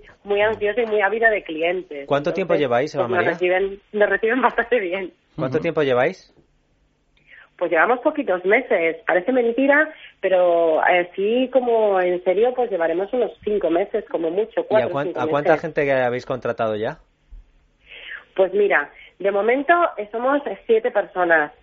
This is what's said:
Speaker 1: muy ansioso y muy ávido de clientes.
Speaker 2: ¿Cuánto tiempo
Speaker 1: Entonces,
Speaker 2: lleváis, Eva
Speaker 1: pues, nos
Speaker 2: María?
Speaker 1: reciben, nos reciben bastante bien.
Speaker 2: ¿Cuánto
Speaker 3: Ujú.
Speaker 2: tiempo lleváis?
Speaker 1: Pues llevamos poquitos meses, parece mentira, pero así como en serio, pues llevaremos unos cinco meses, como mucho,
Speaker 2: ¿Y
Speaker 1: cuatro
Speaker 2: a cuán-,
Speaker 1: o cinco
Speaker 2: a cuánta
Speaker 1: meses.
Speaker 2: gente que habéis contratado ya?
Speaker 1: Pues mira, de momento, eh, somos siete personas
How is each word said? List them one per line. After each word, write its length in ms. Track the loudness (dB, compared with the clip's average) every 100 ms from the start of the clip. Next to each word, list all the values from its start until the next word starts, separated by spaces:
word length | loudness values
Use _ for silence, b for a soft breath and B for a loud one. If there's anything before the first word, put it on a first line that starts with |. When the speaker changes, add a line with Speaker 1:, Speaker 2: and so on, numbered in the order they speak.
| B B
Speaker 1:
muy 180 | -4 0
ansioso 400 | 0 0 -2 -2
y 40 | 0
muy 160 | 0
ávido 260 | 0 2 0
de 100 | 0
clientes. 640 | -4 -4 -2 -4 -8 -12 -2
Speaker 2:
¿Cuánto 260 | -2 0
tiempo 200 | -4 -2
Speaker 1:
Entonces, 140 | 0 2
Speaker 2:
lleváis, 260 | 0 0
Eva 100 | -2
Speaker 1:
pues, 60 | -2
nos 80 | 0
Speaker 2:
María? 140 | 0
Speaker 1:
reciben, 480 | 0 0 0 -2 -8 _
nos 160 | 0 0
reciben 320 | 2 0 0
bastante 380 | 0 0 0 -2
bien. 320 | -2 -6 -8 _ _ -8
Speaker 2:
¿Cuánto 220 | -4 -2
Speaker 3:
Ujú. 60 |
Speaker 2:
tiempo 180 | -2 0
lleváis? 500 | 2 2 2 -2 -20 _ _ _ _ _ _ _ _ _ B B B -6
Speaker 1:
Pues 140 | 0
llevamos 280 | 2 2 2
poquitos 460 | 0 -2 -2 -2 2
meses, 520 | 0 2 0 0 -2 -2
parece 240 | 0 2
mentira, 600 | 0 0 0 2 4 2 B B B
pero 600 | 0 2 4 2 2 2
así 680 | 2 0 0 -4 0 0 2
como 480 | 0 2 2 2 2
en 240 | 0 0
serio, 300 | 0 2 0 0
pues 140 | -2
llevaremos 420 | 0 -2 -2 -2
unos 200 | -2 -2 -4
cinco 280 | -4 -2 0
meses, 340 | 0 -2 -4 -4
como 200 | -4 -2
mucho, 320 | -2 -2 -4
Speaker 2:
¿Y 40 | 0
Speaker 1:
cuatro 240 | 0 0
Speaker 2:
a 20 |
cuán-, 160 | -4 -4
Speaker 1:
o 20 |
cinco 80 | -4
Speaker 2:
a 60 | -2
cuánta 220 | 0 2
Speaker 1:
meses. 80 | 2
Speaker 2:
gente 240 | 2 -2 0
que 80 |
habéis 320 | 2 0 -2 -6
contratado 480 | -6 -4 -2 -2 -2
ya? 240 | -4 -6 _ _ _ -20 -20 _ _ _ B B B B B -2
Speaker 1:
Pues 160 | 0
mira, 380 | 2 2 2 0 B B -4
de 120 | -2
momento, 420 | 0 0 0 2 2 2 -2
eh, 140 | -8
somos 300 | -4 0 0 -2 -8 0
siete 240 | 2 2
personas 600 | -4 -4 -2 2 2 0 -8